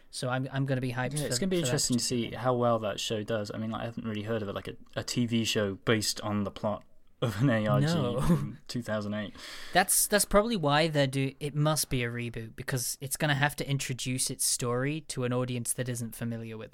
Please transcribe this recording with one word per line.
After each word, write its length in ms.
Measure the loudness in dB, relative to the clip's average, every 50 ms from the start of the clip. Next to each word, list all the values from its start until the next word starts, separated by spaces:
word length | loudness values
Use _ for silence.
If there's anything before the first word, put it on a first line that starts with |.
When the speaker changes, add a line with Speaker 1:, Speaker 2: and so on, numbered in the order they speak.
| -20 -14
Speaker 1:
So 200 | -10 -6 -4 -2
I'm, 180 | 0 0 -2 -2
I'm 140 | 0 -2 0
gonna 160 | 2 0 0
be 100 | 0 -2 -2
hyped 240 | -2 -2 -2 -2 -2
Speaker 2:
Yeah, 80 | -2
it's 100 | 0 0
Speaker 1:
for, 60 | 0
Speaker 2:
gonna 80 | 2 2
be 60 | 2 2
Speaker 1:
for 40 |
that 60 | 2 2
Speaker 2:
interesting 300 | 2 2 2 2 2 2
to 60 | 0
see 120 | 0 0 0
Speaker 1:
particular 220 | -2 -2 -4 -2 0
Speaker 2:
how 100 | 2 2
well 240 | 4 4 4 4 4
that 200 | 2 -2 -4 -2
show 240 | -4 -4 -2 -2 -2
does. 280 | -2 -2 -2 -2 -4 -6
I 40 | -6
mean, 140 | -4 -4
like, 100 | -4 -4 -6
I 20 |
haven't 200 | -6 -6 -6 -6
really 180 | -4 -4 -4 -2
heard 180 | -2 -2 -2
of 80 | -2 -2
it, 60 | -6
like, 120 | -6 -6 -8
a, 80 | -10 -12 -12 -10 -8
a 80 | -8 -6
T 220 | -4 0 0 0
V 200 | 2 2 2 2
show 300 | 2 2 2 2 0 -2 -2 2
based 340 | 2 2 2 2 0 -2 -2
on 220 | -2 -2 0 0 0
the 80 | -2
plot 320 | -4 -2 -2 -2 -2 -2 -6 -16 -20 -20 -20 -18 -8 -4
of 200 | -2 -2 0 4
an 80 | 4 4
A 180 | 4 4 4 4
R 120 | 4 4
G 60 | 4 4
Speaker 1:
No. 340 | 4 2 2 0 0 2
Speaker 2:
from 360 | 4 4 4 4 2 -2 -6 -10 -12 -8
two 140 | -6 -6
thousand 320 | -4 -2 -2 -2 -2 -2 -4
eight. 200 | -4 -6 -8 -10 -14 -14 -14 -12 -12 -8 0 4
Speaker 1:
That's, 340 | 4 4 4 4 2 2 4
that's 180 | 4 2 2
probably 300 | 6 4 4 4 4 2 2
why 300 | 2 4 4 4 4 4
they're 200 | 4 4 2 4
do-, 280 | 2 0 0 0 -2 -4
it 160 | -6 -4 0
must 340 | 2 2 2 2 2 0 0
be 140 | 0 0 0
a 60 | 0
reboot, 460 | -2 -4 -6 -6 -6 -8 -10 -10 -10
because 420 | -12 -6 -4 -2 -2 -2 -2 -6 -6
it's 160 | -6 -6 -4 0
gonna 180 | 2 2 2
have 200 | 4 2 0 0 -2
to 120 | -4 -2
introduce 600 | -2 -2 -2 -2 -4 -4 -4 -4 -2 -2 -2 -2
its 160 | -2 -2 0
story 560 | 0 0 0 0 0 0 0 0 0 -2 -4 -6 -8
to 140 | -6 -2 -2
an 60 | 0 0
audience 400 | 0 0 0 -2 -4 -2 -4 -2
that 140 | -4 -2 -4
isn't 280 | -4 -4 -6 -8 -6
familiar 420 | -6 -6 -4 -4 -6 -8 -10 -12 -12
with 160 | -12 -14